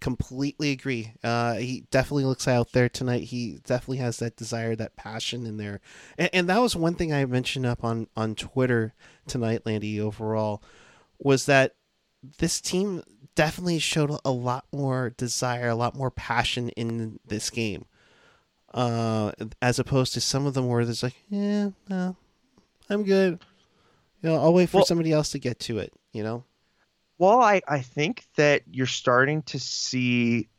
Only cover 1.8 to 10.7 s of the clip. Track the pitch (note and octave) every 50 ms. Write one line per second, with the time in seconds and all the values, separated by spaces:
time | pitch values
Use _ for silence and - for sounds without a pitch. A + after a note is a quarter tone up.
1.8 | - _ - C3 B2+ - C#3+ C#3+ C3+ C3 B2+ - - C#3 B2+ B2 A#2 - - B2+
2.8 | B2 A#2+ - - C3 B2+ B2 A#2+ D#2 A2+ B2 B2 A#2+ A2 D2 - - - C3 B2
3.8 | - - C3 C3 B2+ A#2+ A2 - A#2 A#2 - - A#2 A2 B2 A#2 A2+ A2+ A2+ A2
4.8 | A2+ - - - - - - - - - - A#2+ A#2+ A2+ G#2+ G#2+ G#2 G#2 G2+ G2
5.8 | - - - - - - - - E3+ F3+ - F#3 F3+ F3 F3+ A3 B3+ A#3 - F3
6.8 | D#3+ E3 F3 E3 F3+ D#3+ D3+ C#3+ C#3 B2+ B2 B2+ B2+ - - C#3 B2+ A#2+ A#2+ -
7.8 | - A#2 A#2 A#2 A2+ - _ - A2 A2 G#2+ - - - - C3 B2+ B2+ B2 A#2
8.8 | A2 A2 - _ - - - _ _ - - C3 A#2 A2 A2+ A#2 - A2+ G#2+ G#2+
9.8 | G2+ G#2 G#2+ G#2 G#2 G#2+ G#2 - A2 G#2+ A2 A2 G#2+ G#2+ G#2 G#2 - -